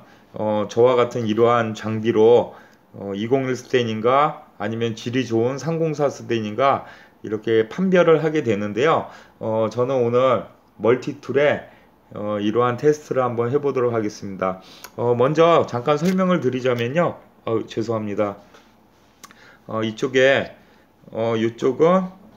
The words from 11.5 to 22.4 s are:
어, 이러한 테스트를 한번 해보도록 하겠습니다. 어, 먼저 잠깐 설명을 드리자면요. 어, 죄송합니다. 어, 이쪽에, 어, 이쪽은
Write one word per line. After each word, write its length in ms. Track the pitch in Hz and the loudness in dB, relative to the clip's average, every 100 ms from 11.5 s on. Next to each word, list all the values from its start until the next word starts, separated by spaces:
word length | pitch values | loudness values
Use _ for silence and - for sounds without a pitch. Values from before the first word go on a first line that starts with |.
| 180 - - _ _ _ | 0 -6 -20 _ _ _
어, 240 | - 104 104 | -10 -6 -4
이러한 380 | 104 117 123 120 | 0 2 0 2
테스트를 460 | 147 147 - 131 | 0 0 -2 -2
한번 280 | 123 113 120 | -2 -2 -2
해보도록 440 | 143 139 127 123 | -2 -2 0 0
하겠습니다. 640 | 113 104 - 101 92 92 92 - - - - | 0 -4 -6 -12 -4 -4 -4 -12 -20 -16 -4
어, 180 | 120 120 | 0 2
먼저 480 | 135 156 165 160 - | 2 4 4 4 2
잠깐 300 | 120 135 147 | -2 -2 0
설명을 440 | 175 185 185 175 | 0 0 0 0
드리자면요. 760 | 123 127 127 120 117 156 156 - - _ 117 | 0 -2 0 -2 -2 0 -2 -4 -14 _ -4
어, 200 | 110 107 | -4 -4
죄송합니다. 720 | 120 110 113 107 101 104 101 - - _ _ _ _ _ _ - - - - - | -6 -4 -4 -4 -4 -4 -6 -16 -20 _ _ _ _ _ _ -20 -20 -20 -20 -10
어, 180 | 110 | -6
이쪽에, 720 | 110 107 135 131 131 123 92 - _ _ _ _ - | -6 -4 -4 2 2 2 -2 -10 _ _ _ _ -14
어, 240 | 110 113 113 | -6 -4 -2
이쪽은 640 | 113 113 131 123 165 190 185 - - - | -2 -2 -2 2 2 2 0 -10 -20 -20